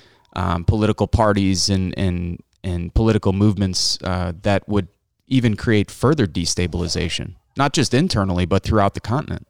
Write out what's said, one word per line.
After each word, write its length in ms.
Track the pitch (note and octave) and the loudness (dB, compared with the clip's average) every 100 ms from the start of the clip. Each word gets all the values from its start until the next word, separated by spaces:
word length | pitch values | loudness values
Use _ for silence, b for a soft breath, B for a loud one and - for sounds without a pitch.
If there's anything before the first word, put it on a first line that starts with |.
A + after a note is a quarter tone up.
| b b b | b b b
um, 300 | - F#2 F2 | -6 -2 -2
political 420 | E2+ A2 G#2+ G#2 G2+ | 0 2 2 2 0
parties 640 | - A2 G2+ G2 F#2 F2+ | 2 4 4 2 2 0
and, 260 | G2 F#2 - | 0 0 -2
and, 460 | F#2+ F2 F2 F2 - _ | -2 -2 -4 -8 -14 _
and 280 | - F2 E2+ | -8 -6 -2
political 380 | - A2+ G#2+ G2+ | 0 2 2 2
movements, 640 | F#2+ G#2+ G2 G2 F#2 - - | 2 2 2 0 0 -2 -4
uh, 300 | - F2+ F2+ E2 | -4 -4 -4 -4
that 260 | G#2 G2 - | 0 0 0
would 200 | G2+ F2+ _ _ _ - | -4 -4 _ _ _ -2
even 280 | C3 A#2+ G#2 | 0 2 0
create 340 | - G#2+ G2 | 2 2 0
further 360 | - A#2+ D#3 G2+ | 0 0 2 0
destabilization, 1080 | F#2 E2+ - F2 F2 E2+ E2+ E2+ - - - _ - | -2 -4 -2 -2 -2 -4 -4 -4 -6 -8 -14 _ -4
not 160 | C#3 | -2
just 200 | - A2+ | 0 0
internally, 540 | B2 F3+ A2 F#2+ F2+ F2+ | 2 0 0 0 0 0
but 160 | G2 | 0
throughout 320 | - G#2+ G2+ | 2 2 2
the 60 | - | 0
continent. 460 | - B2 - - - | -4 -4 -4 -10 -12